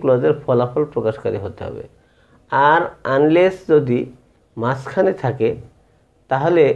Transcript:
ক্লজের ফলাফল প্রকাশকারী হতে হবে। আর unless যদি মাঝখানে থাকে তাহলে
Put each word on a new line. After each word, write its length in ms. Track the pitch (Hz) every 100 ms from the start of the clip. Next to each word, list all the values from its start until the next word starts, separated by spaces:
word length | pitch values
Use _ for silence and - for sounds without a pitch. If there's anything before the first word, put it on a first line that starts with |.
ক্লজের 320 | 139 127 151 151
ফলাফল 400 | - 120 123 147 147
প্রকাশকারী 440 | 120 110 110 110 101 98
হতে 160 | 98 -
হবে। 160 | - - _ _ _ _ _ _ 135 147
আর 120 | 165 175 - 123 135
unless 400 | 151 170 185 185 -
যদি 260 | 151 131 123 - - _ _ _ -
মাঝখানে 500 | 120 135 - 190 190 190
থাকে 260 | 127 110 113 - - _ _ _ _ _ _
তাহলে 340 | 135 160 175 139